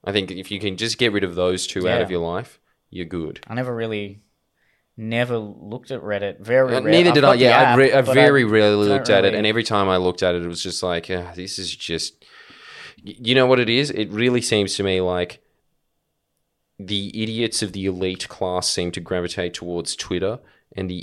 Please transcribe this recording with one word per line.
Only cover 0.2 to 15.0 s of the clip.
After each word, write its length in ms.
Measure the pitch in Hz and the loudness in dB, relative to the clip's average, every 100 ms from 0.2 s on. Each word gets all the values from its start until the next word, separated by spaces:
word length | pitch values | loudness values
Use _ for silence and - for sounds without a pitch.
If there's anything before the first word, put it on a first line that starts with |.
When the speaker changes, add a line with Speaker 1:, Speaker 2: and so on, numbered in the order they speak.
| 92 | -4
Speaker 1:
if 200 | 92 92 | -10 -10
you 100 | 101 | -8
can 160 | 101 95 | -8 -6
just 220 | 113 110 | -6 0
get 140 | 120 | 0
rid 120 | 101 | 0
of 100 | 95 | -2
those 320 | 85 90 92 - | -2 -2 -2 -4
two 220 | - 90 | -4 -2
out 100 | 90 | -2
Speaker 2:
Yeah. 60 | |
Speaker 1:
of 60 | 87 | -2
your 100 | 90 | -4
life, 360 | 85 90 123 _ _ _ _ | -4 -6 -10 _ _ _ _
you're 140 | 87 85 | -14 -10
good. 340 | 87 78 80 - | -8 -10 -12 -12
Speaker 2:
I 60 | |
never 200 | 117 127 | -8 -6
really, 480 | 117 113 107 101 101 _ _ _ _ _ _ _ - | -6 -6 -6 -8 -14 _ _ _ _ _ _ _ -12
never 400 | 110 117 123 120 | -6 -2 -2 -4
looked 520 | 104 - 98 117 - | -6 -14 -14 -14 -10
at 100 | 131 | -10
Reddit. 380 | 85 101 101 - | -4 -4 -4 -8
Very 340 | 101 127 127 123 | 0 2 4 2
Speaker 1:
Uh, 40 | |
Speaker 2:
rare. 120 | - | 2
Speaker 1:
neither 160 | 170 175 | 4 4
Speaker 2:
I've 40 | |
Speaker 1:
did 60 | 151 | 6
Speaker 2:
got 80 | 139 | 6
Speaker 1:
I. 40 | |
Yeah, 260 | 120 123 120 | 6 6 6
Speaker 2:
the 60 | 139 | 6
Speaker 1:
I 60 | 123 | 6
re-, 160 | 135 | 6
Speaker 2:
app, 120 | 135 | 4
Speaker 1:
I 20 | 123 | 4
Speaker 2:
but 120 | 131 | 6
I 40 | |
Speaker 1:
very 220 | 143 139 | 6 6
rarely 440 | 117 107 104 104 104 | 4 6 6 6 4
Speaker 2:
don't 80 | 101 | 2
Speaker 1:
looked 140 | 113 | 4
at 140 | 98 | 4
it, 40 | 98 | 4
Speaker 2:
really 100 | 95 | 2
Speaker 1:
and 80 | 107 | 0
every 180 | 110 | 0
time 240 | 110 107 98 | 0 0 2
I 80 | 92 | 2
looked 240 | 90 87 | 0 0
at 120 | 92 | 0
it, 80 | 87 | 0
it 40 | 87 | -4
was 140 | 85 | -8
just 200 | 92 85 | -8 -6
like, 240 | 92 85 - | -4 -4 -4
"Ah, 220 | 92 90 | -8 -8
this 240 | 87 90 - | -14 -12 -10
is 160 | 90 | -10
just," 500 | - - 82 - _ _ - - - - - - - | -10 -8 -6 -6 _ _ -20 -20 -20 -20 -20 -20 -20
y-, 100 | - - | -20 -8
you 160 | 117 | 0
know 120 | 131 127 | 2 4
what 120 | 127 | 4
it 80 | 113 | 4
is? 220 | 117 143 | 0 0
It 180 | - 104 | -4 -6
really 300 | 104 123 123 | 0 0 0
seems 360 | 120 107 98 - | 0 0 0 -2
to 60 | |
me 160 | 98 92 | 0 0